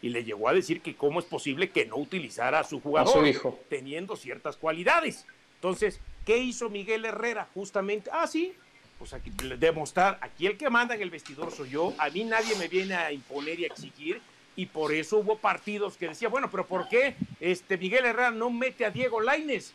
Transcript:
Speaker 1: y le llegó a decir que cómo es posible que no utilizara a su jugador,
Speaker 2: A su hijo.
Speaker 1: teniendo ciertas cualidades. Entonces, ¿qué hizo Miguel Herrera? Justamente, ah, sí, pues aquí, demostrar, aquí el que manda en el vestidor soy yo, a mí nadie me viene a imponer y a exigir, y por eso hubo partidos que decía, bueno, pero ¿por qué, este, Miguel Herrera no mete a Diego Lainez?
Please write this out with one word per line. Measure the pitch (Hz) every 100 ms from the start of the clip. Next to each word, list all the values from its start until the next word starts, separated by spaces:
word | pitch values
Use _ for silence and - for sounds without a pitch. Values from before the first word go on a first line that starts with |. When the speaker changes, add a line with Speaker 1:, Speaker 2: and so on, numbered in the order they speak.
Speaker 1:
y | 120
le | 120
llegó | 113 104 110
a |
decir | 175 175 170
que | -
cómo | 139 147 160
es | 170
posible | 143 147 135 185
que | - 113
no | 113
utilizara | 147 190 135 - 120 151
a |
su | 143 139
jugador, | 147 147 - 151
Speaker 2:
A |
su | 151
hijo. | 139 135 120 -
Speaker 1:
teniendo | 143 131 151 196
ciertas | - 123 139 156 -
cualidades. | 160 160 180 330 320 - - - _ _
Entonces, | 180 185 208 - - -
¿qué | - 226
hizo | 254 240 233
Miguel | 202 196 220
Herrera? | 226 208 233 220 180
Justamente, | - 196 208 196 208 190
ah, | 311 320
sí, | 320 359 370 - - - -
pues | -
aquí, | 131 - - 131 127
demostrar, | 160 160 147 - 190 190
aquí | 120 - 175
el | 202
que | 294
manda | 240 240
en | 233
el | 190
vestidor | 165 - 139 160
soy | 160 135
yo, | 139 175 -
a | 151
mí | 160
nadie | 226 226 226 214
me | 170
viene | 180 190
a | 185 160
imponer | 147 - 139 143 170
y |
a | 165
exigir, | - 143 135 151 220 - - -
y | - 185
por | 156 156
eso | 151 156 214
hubo | 202 214
partidos | 208 180 - 208 202 -
que | 170
decía, | 156 233
bueno, | 240 254
pero | 190 180
¿por | 185 180
qué, | 226 269 - - -
este, | 170 180 - 190
Miguel | 185 233 254
Herrera | 226 247
no | 226 233
mete | 240 254 247
a | 220
Diego | 202 254 226
Lainez? | 220 294 311 233 -